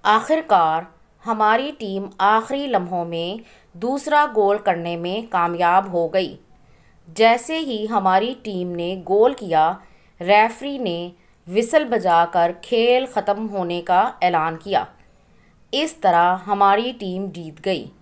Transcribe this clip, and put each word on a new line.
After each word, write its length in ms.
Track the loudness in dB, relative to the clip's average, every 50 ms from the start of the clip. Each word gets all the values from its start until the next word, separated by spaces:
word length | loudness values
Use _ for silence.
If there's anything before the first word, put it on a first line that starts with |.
| 4
आखिरकार 800 | 4 2 2 2 0 0 -2 2 2 4 4 4 2 0 -2 -4 -8 _ _ _ _ _ _ -6
हमारी 480 | -6 -2 0 2 2 2 2 0 -6
टीम 380 | -10 _ -10 -8 -8 -8 -8 -10 -4 0
आखिरी 440 | 2 2 2 2 0 -2 -6 -6 -4
लम्हों 360 | -2 -2 -2 -2 -2 -6 -6 -6
में 340 | -6 -6 -6 -6 -6 -8 -10 -14 -20 -20 _ _ _ _
दूसरा 500 | -8 -4 -4 -4 -4 -2 2 2 2 2 2
गोल 280 | 2 2 2 2 2
करने 380 | 2 0 -2 -2 0 -4 -6 -6
में 300 | -6 -6 -6 -6 -6 -8
कामयाब 600 | -4 -2 -2 0 0 0 0 2 4 4 2 2 2
हो 160 | -2 -2 -2
गई। 300 | 0 0 -2 -2 -2 -8 -16 _ _ -20 _ _ _ -20 _ _ _ _ _ _
जैसे 500 | -16 0 4 4 4 4 4 0 -4 -4 -4
ही 260 | -4 -4 -4 -4 -4
हमारी 480 | -2 -2 0 2 4 2 2 2 0 -6 -8 -10
टीम 240 | -8 -8 -6 -6 -6
ने 260 | -6 -6 -6 -6 -6 -8 -4
गोल 300 | 0 4 4 4 4 2
किया, 360 | 0 -6 0 2 2 2 2 0 -4 -14 -20 -20 _ _ _ _ _
रेफरी 580 | 0 4 4 6 4 4 0 -8 -8 -8 -6 -4
ने 340 | -4 -4 -4 -6 -8 -12 -14 _ _ _ _ _ _
व्हिसल 380 | -2 -2 0 0 2 2 0 2
बजाकर 640 | 2 -2 0 2 2 4 4 2 2 2 0 0 0 -2 -8 -6
खेल 420 | -2 0 0 2 4 2 2 0
ख़त्म 400 | -2 -4 -4 -2 -2 -2 -2 -4
होने 320 | -6 -4 -4 -4 -4 -4 -6
का 200 | -2 0 2 2 2 0 -2 -2 -2
ऐलान 340 | 0 2 0 -2 -2 -6
किया। 280 | -8 -8 -4 -4 -4 -4 -4 -14 _ _ _ _ _ _ _ _ _ _ _ _ _ _ _ -4
इस 280 | -4 -4 -4 -6 0
तरह 420 | 0 2 4 4 4 2 0 -2 -4
हमारी 460 | -4 0 2 4 4 4 2 0 -6 -8
टीम 360 | -8 -8 -8 -6 -6 -8 -8
जीत 320 | -10 -12 -14 -14 -16 -8
गई। 280 | -4 -4 -4 -4 -6 -12 -20 _